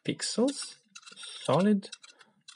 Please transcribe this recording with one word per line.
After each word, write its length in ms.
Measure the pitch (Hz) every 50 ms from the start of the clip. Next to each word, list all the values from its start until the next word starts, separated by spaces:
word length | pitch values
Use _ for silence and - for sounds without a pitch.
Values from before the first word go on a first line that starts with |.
| _
pixels, 720 | - 143 - - - - - 233 285 277 - - - - - _ _ _ - - - - - - - - - -
solid 440 | - 127 156 190 208 214 196 190 - - - - - - _ - _ _ _ _ - -